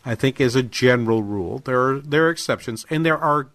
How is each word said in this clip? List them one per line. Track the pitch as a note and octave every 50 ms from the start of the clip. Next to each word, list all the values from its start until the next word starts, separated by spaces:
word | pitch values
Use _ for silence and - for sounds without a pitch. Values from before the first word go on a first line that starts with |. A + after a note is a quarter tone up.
| _
I | B2 A#2
think | - - C3+ C3 -
as | C#3+ B2+ A2+
a | C3 B2+
general | A#2 - - B2 B2+ B2 B2 A#2 A2+ A2+ A2+ G#2+
rule, | G2+ G#2 G2+ F2+ E2+ G#2 C3+
there | C3 - B2+ B2 B2+ C3
are, | C3+ C#3
there | D3 D3+ C#3+ D3+ D#3+ D#3+
are |
exceptions, | C3 - - - B2 G#2 - - A2+ A2 - -
and | D#3+ D#3 E3
there | E3 D#3 D3
are | D#3+ D#3 D3 D3 C#3 B2+